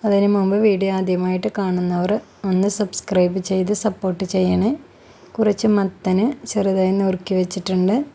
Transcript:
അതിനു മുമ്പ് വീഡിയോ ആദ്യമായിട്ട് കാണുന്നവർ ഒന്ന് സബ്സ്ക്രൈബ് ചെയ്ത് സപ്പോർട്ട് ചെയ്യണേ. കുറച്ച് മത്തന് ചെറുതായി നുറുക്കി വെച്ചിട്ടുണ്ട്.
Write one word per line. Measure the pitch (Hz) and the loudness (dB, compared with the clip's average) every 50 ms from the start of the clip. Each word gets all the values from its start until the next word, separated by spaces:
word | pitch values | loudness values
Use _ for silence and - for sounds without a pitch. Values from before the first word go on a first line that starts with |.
| - | 0
അതിനു | 214 202 196 202 202 202 | 2 2 4 4 4 2
മുമ്പ് | 202 190 190 196 208 214 | 2 2 2 2 2 4
വീഡിയോ | 220 196 185 196 196 190 190 | 2 2 2 0 0 0 -2
ആദ്യമായിട്ട് | 185 180 185 180 180 180 185 185 185 214 - | 0 0 0 0 0 0 -2 -2 -2 -4 -4
കാണുന്നവർ | - 196 185 180 180 180 180 180 175 180 180 202 226 - - - - - 196 | -2 -2 -2 0 0 0 0 0 0 0 0 -2 -2 -4 -10 -20 -8 -4 -2
ഒന്ന് | 185 180 190 202 202 | 0 2 2 0 0
സബ്സ്ക്രൈബ് | - 214 185 - - - - 190 185 180 175 175 190 180 - | -2 -4 -4 -4 -10 -8 -2 0 2 2 2 0 -4 -4 -2
ചെയ്ത് | 196 185 185 180 208 202 - | -2 -2 0 0 -2 -2 -2
സപ്പോർട്ട് | 220 185 - - 190 180 175 190 180 - | -4 -4 -2 -4 -4 -4 -4 -6 -2 0
ചെയ്യണേ. | 190 185 180 180 180 190 220 285 311 - - - - - - - - - - - | 0 2 2 2 2 2 0 0 -2 -8 -20 -20 -20 -20 -20 -20 -20 -20 -18 -4
കുറച്ച് | - 220 214 202 - - 214 208 202 | 0 0 0 0 0 0 2 2 2
മത്തന് | 196 185 185 - - 190 185 185 202 254 285 - - - - | 0 -2 -4 -6 -2 0 2 2 2 0 -2 -4 -12 -6 -4
ചെറുതായി | 214 196 196 190 190 185 185 190 196 | -2 0 0 2 2 2 2 2 0
നുറുക്കി | 196 190 185 180 185 - 196 185 | 0 0 -2 -4 -4 -2 -2 0
വെച്ചിട്ടുണ്ട്. | 185 180 - 185 175 - 185 185 180 185 202 262 294 - - | 0 -2 -4 -8 -6 -2 0 0 2 2 2 0 -2 -4 -10